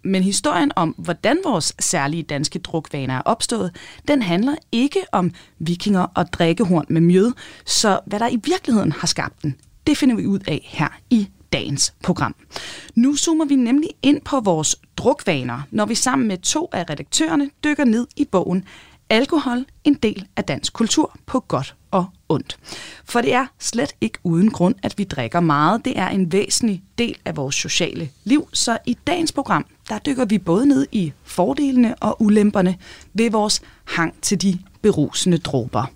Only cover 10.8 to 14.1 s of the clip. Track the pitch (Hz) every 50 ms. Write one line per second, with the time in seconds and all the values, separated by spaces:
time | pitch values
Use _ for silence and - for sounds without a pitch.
10.8 | 156 143 - - _ _ 247 220 202 196 _ _ - _ - 139 92 - 143 139
11.8 | - - - _ - - 175 - 139 - - _ - _ - - - - - -
12.8 | - - - 226 240 269 294 277 - 339 330 311 320 277 285 269 247 226 247 285
13.8 | 302 381 - _ - -